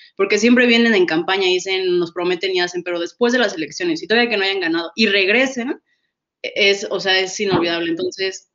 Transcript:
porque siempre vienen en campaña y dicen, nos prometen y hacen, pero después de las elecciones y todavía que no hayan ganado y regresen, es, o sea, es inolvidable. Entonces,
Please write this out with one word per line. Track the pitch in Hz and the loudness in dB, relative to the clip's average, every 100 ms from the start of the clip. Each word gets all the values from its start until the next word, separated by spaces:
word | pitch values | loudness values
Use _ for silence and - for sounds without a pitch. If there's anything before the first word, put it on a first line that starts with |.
| - | -10
porque | - 196 208 | -4 0 2
siempre | 226 247 247 | 4 6 6
vienen | 233 233 | 4 4
en | 208 175 | 4 2
campaña | 160 175 190 185 | 0 0 0 0
y | |
dicen, | 180 185 190 185 175 | 0 -2 -2 0 0
nos | 165 | -2
prometen | 180 175 175 190 | -4 -4 -2 -2
y | 185 | -2
hacen, | 175 175 | -2 -4
pero | 175 175 | -6 -6
después | 175 - 240 | -6 -2 0
de | 247 | 2
las | 214 | 0
elecciones | 185 147 - 175 160 | -2 -8 -6 -4 -4
y | - | 0
todavía | 226 240 | 0 0
que | 208 | 0
no | |
hayan | 190 196 | -2 -2
ganado | 170 165 165 | -2 -2 -4
y | - 220 | 0 0
regresen, | 202 185 226 262 262 240 403 _ _ _ _ _ _ | 2 2 2 0 -2 -6 -8 _ _ _ _ _ _
es, | - - 202 196 208 | -8 0 2 2 -2
o | 190 | -4
sea, | 190 190 | 0 0
es | 185 - | 0 -4
inolvidable. | 202 180 170 170 170 | 0 0 0 -2 -2
Entonces, | 165 185 - 190 190 _ | -4 -4 -4 -6 -6 _